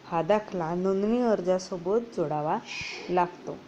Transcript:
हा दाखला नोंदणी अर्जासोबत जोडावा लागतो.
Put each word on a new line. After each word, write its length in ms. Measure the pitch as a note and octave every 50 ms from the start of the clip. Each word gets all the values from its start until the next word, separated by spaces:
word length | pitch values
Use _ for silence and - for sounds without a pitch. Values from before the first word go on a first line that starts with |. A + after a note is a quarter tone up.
| -
हा 180 | - - E3 D#3+
दाखला 480 | D#3+ G#3 G#3+ G#3 - - F3+ E3 D#3 F3
नोंदणी 460 | F3+ F#3 F#3+ G3 F#3+ G3+ G#3+ A#3 B3
अर्जासोबत 920 | B3 A#3 G#3+ F#3+ F3 F3+ F#3 F#3 F#3 - G3 F3 E3+ F3+ G3+ A#3+ A#3 A#3 -
जोडावा 440 | F#3+ E3 D3 D3+ D3+ D3 D#3 F#3 A#3 - - - - - - - - - -
लागतो. 480 | F3+ F3+ F3 F3 - - - - D#3 E3 -